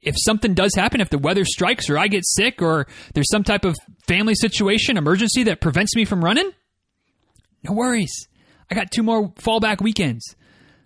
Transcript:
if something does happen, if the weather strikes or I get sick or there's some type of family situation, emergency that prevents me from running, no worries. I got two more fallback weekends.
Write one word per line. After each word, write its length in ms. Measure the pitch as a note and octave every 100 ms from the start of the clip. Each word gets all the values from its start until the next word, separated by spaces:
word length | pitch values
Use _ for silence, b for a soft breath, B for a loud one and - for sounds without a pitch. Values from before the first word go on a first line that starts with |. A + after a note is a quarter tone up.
if 140 | D3 C3+
something 360 | G#3+ G#3+ A3+
does 180 | F3 G3 F#3+
happen, 240 | G#3+ B3+
if 100 | F#3+
the 80 | D3
weather 280 | C#3+ G3 F3+
strikes 440 | - F#3+ B3+ -
or 80 | D3
I 120 | G3+
get 160 | G3 -
sick 360 | - A#3 -
or 260 | E3 D#3+ C3+ B B
there's 160 | D3 C#3
some 140 | G#3+ G3+
type 180 | G3+
of 140 | F#3 D3+ - - -
family 300 | F3 A3 G#3+
situation, 640 | A3 - G3 A3 - G#3
emergency 460 | D3+ F#3+ A3+ B3+
that 180 | A3 E3
prevents 340 | D#3+ D3 G#3 A3+
me 80 |
from 180 | G#3 F#3
running, 300 | E3 C4+ F#4+ - _ _ _ _ _ _ _ _ _ _
no 80 | -
worries. 560 | G#3 B3 A#3 D#3+ - - b b b b
I 60 | G3
got 160 | F#3+
two 100 | -
more 280 | A3+ A3+ G3+ -
fallback 460 | A3+ A3 G#3+ G3+
weekends. 540 | G#3+ G#3+ D3+ A#2 - - b b b b